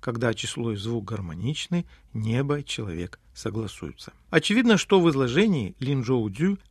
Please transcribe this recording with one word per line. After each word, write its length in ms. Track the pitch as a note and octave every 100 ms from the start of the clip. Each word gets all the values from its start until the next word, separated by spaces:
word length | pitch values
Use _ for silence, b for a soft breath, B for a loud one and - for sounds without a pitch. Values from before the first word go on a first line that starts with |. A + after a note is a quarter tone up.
Когда 340 | - A#2 A#2+
число 380 | A2+ A2 - A#2
и 40 | G#2
звук 300 | G#2+ A#2 G2+
гармоничны, 800 | G#2+ F2+ E2 A2+ D#3 - F3 - b _
небо 460 | A2+ A2 A#2+ C#3 D3
и 60 |
человек 540 | C#3+ - G#2 E2 F2 - _
согласуются. 800 | - A2 G#2+ G#2+ - D#2 - - - _
Очевидно, 460 | E3 - G#3+ A#3 G3+
что 240 | - G3
в 80 | E3+
изложении 640 | C3+ B2+ C3+ A3 D#3 G2 -
Лин 240 | C3+ C#3
Чжоу 280 | A#2+ B2+ G#2+
Цзю 280 | F#2+ F3+ G3 _